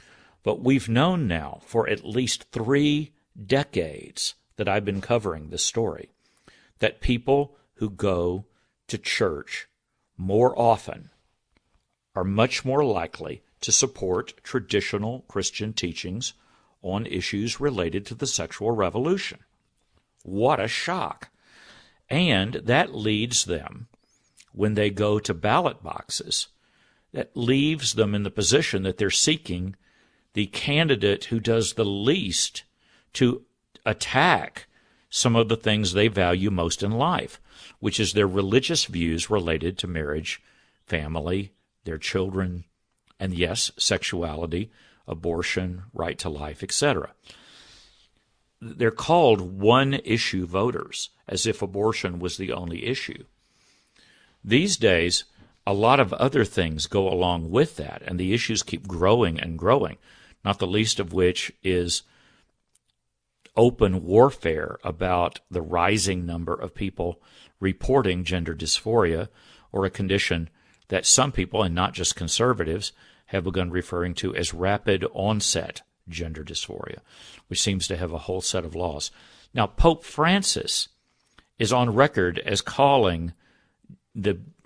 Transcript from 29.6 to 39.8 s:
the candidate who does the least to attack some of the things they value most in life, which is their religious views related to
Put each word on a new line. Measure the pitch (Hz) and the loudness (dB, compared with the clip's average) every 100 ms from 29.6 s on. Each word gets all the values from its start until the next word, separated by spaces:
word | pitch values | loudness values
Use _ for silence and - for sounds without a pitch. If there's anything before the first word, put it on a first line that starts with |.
| 92 98 _ _ _ _ _ | -6 -10 _ _ _ _ _
the | - 101 | -4 -4
candidate | - - 147 165 120 101 101 | -4 0 2 2 4 2 0
who | - 113 | -2 -2
does | 113 113 107 | 2 2 0
the | - | 0
least | 104 101 110 185 101 87 - - - _ _ _ _ | -2 -2 -2 -2 -2 -2 -4 -6 -18 _ _ _ _
to | - 123 127 - _ _ _ | 0 2 2 -8 _ _ _
attack | - 107 - 131 170 123 - - - _ _ _ _ | -4 -2 0 2 4 2 -2 -12 -20 _ _ _ _
some | - 123 117 | 0 4 4
of | 113 | 4
the | 110 | 2
things | 110 107 101 | 2 2 2
they | 92 110 | 2 2
value | 98 90 90 98 | 4 2 2 2
most | 92 82 - | 0 0 -2
in | 101 | -2
life, | 113 151 175 - - _ - - - | 0 0 0 -4 -12 _ -20 -20 -6
which | 110 - | -4 0
is | 101 | 0
their | 104 101 | 2 2
religious | 95 95 123 135 165 - | 2 2 2 2 0 -2
views | 87 82 82 - | -2 0 -2 0
related | 107 85 80 82 | -2 0 -2 -2
to | - | -4